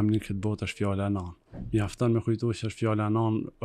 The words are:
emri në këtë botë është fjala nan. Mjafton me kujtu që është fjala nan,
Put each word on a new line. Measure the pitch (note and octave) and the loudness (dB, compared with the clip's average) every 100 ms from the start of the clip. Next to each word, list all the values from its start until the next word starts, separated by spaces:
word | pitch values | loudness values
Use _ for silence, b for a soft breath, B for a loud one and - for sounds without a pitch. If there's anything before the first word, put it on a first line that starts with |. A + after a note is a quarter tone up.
emri | G#2+ A2 | 4 2
në | |
këtë | - G2 G#2+ | 0 -4 -2
botë | G#2 F#2+ | -2 -4
është | - | -2
fjala | G2+ G2 G2+ | 0 0 0
nan. | G2+ F2+ - _ - - | -2 -4 -10 _ -12 -2
Mjafton | A2 G2+ - A#2+ A2+ | 0 0 0 2 2
me | |
kujtu | A#2 A2 A#2 G#2+ | 2 0 0 -2
që | A2 | -4
është | - | -2
fjala | A2 G#2+ G#2+ | 0 2 2
nan, | A2 A2+ A2 - - | 2 2 0 -2 -4